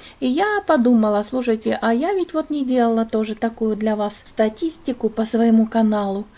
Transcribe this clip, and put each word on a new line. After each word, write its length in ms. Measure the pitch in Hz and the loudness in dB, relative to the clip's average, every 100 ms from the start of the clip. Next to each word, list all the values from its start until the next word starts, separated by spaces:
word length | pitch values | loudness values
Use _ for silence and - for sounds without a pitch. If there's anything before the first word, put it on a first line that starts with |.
| - - | -20 -6
И 80 | 254 | -2
я 340 | 277 415 415 392 | 0 0 0 2
подумала, 560 | 302 233 233 214 208 | 4 4 4 4 0
слушайте, 560 | 214 254 240 220 220 220 | -2 -4 -2 -2 -2 -2
а 140 | 226 | 0
я 180 | 233 330 | 0 0
ведь 220 | 392 349 | -2 -2
вот 160 | 311 302 | -4 -4
не 140 | 302 | -4
делала 400 | 254 254 233 226 | 0 2 2 0
тоже 320 | 226 220 220 214 | 0 -2 -4 -4
такую 400 | 233 226 220 208 | -6 -2 -4 -2
для 180 | 214 | -2
вас 260 | 214 208 - | -2 -4 -8
статистику 840 | - - 220 214 330 - - 240 220 | -6 -2 0 -2 -6 -6 -8 -4 -4
по 160 | 220 | -2
своему 440 | 220 226 233 226 220 | -2 2 4 4 2
каналу 580 | 226 220 214 202 196 220 | 2 2 0 -2 -4 -8